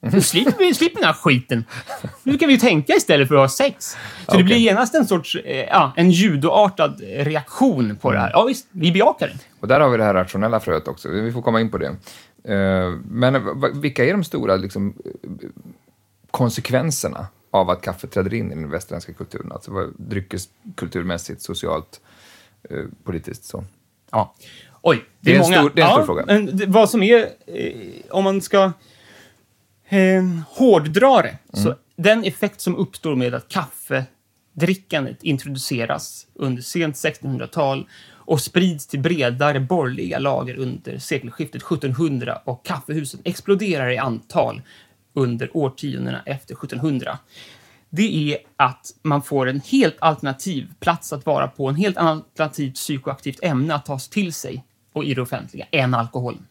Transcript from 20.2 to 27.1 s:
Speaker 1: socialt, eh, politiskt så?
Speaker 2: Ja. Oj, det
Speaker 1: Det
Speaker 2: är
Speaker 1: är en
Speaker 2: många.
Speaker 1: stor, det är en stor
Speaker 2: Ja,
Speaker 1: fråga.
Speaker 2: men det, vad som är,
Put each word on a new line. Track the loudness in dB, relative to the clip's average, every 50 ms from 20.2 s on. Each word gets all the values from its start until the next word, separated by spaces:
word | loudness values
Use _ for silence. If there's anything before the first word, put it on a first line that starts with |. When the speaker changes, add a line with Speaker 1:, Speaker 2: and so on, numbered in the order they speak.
| -6 _ -10 -12 -12 _ _ _ _ -18 -10 -10 -10 -6 -6 -6 -4 -4 -6 -6 -8 -12 -14 -14 -12
Speaker 1:
socialt, | -12 -10 -8 -4 -4 -4 -4 -6 _ -20 -20 _ _ _ _ _ -20 -20 _ _ _ _ _ _ -12
eh, | -10 -10 -10 -12 -14 _ _
politiskt | -8 -8 -8 -8 -10 -16 -16 _
så? | -14 -14 -14 -14 -14 _ _ _ _ _ _ _ _
Speaker 2:
Ja. | -2 -2 -2 -4 _ _ -20 -20 -20 -20 -20 _ _ _ _
Oj, | 2 2
det | 2 -2 _ _ _
Speaker 1:
Det | 2 6
Speaker 2:
är | 6
Speaker 1:
är | 6
en | 6 6
Speaker 2:
många. | 6 4
Speaker 1:
stor, | 4 4 4
det | 4 4
är |
en | 6 6
stor | 4
Speaker 2:
Ja, | 4
Speaker 1:
fråga. | 2 0 -2 2
Speaker 2:
men | 2 2 2 2 0 -2
det, | -2 0
vad | 4 6 6 6 6
som | 4 2 4
är, | 6